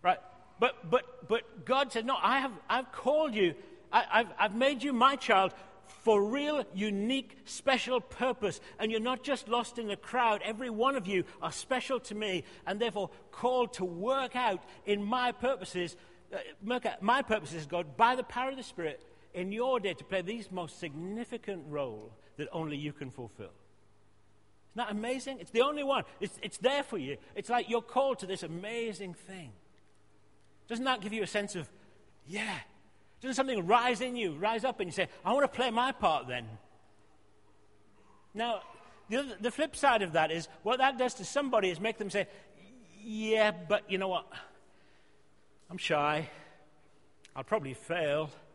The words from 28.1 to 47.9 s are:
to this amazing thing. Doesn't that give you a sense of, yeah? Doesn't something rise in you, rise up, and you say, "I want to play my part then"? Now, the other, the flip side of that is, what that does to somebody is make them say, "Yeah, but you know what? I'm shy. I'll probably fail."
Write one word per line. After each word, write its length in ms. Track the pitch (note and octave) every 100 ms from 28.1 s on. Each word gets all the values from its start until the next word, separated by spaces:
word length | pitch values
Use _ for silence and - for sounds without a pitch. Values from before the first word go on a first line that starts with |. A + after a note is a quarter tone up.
| B3
to 60 | F#3
this 180 | F#3+
amazing 720 | E3 E3+ G#3 A#3 A3+ F#3 G3
thing. 380 | E3+ - F#3+ A#2+ F#2 - - - - _ - - - - - -
Doesn't 160 | A#3 C4
that 160 | B3+
give 100 | G3
you 100 | A3
a 40 | F#3+
sense 280 | G#3 G3+ F3+
of, 120 | C#3+ - - - - - -
yeah? 300 | G3+ A3 E3+ - - - - - -
Doesn't 160 | B3+ B3+
something 320 | C4 A3+ E3+
rise 340 | A#3 B3 A#3
in 140 | B3+ B3
you, 180 | G3
rise 300 | D3 G#3 A3+
up, 160 | B3+ -
and 80 | F3
you 40 |
say, 160 | D3+ F3+ -
"I 100 | F3+
want 100 | C4
to 120 | C#4 -
play 140 | B3+
my 220 | A#3 B3+
part 360 | - G3 D3+ B2+
then"? 200 | B2 A2+ A2 - - - - _ - - - - - _ - - - - - -
Now, 280 | G3+ A#3 G#3 - - - - -
the 80 | A#3
other, 200 | C#4 G3+
the 120 | A3+
flip 240 | B3 D#4 -
side 260 | C#4 A3+
of 120 | F#3
that 180 | D#3+ D#3
is, 160 | E3 D#3+ -
what 160 | G#3 B3+
that 180 | C4 B3
does 160 | B3+ -
to 100 | F3+
somebody 440 | C4+ C#4 A#3 F#3+
is 100 | E3
make 180 | G#3+ A3
them 120 | G#3
say, 180 | G3+ F3+ - - - - B3+ - G3+
"Yeah, 520 | A3 G#3+ A3 A3 G#3+
but 400 | F3 E3 G3+ -
you 60 | F#3+
know 100 | F#3+
what? 180 | F3+ - - - - - - - - - - - _ - - -
I'm 80 | F3+
shy. 520 | - D3+ D3 D3+ D3+ - - - - - - - - _ - C3+
I'll 80 |
probably 300 | - G#3+ C#3
fail." 580 | B2 -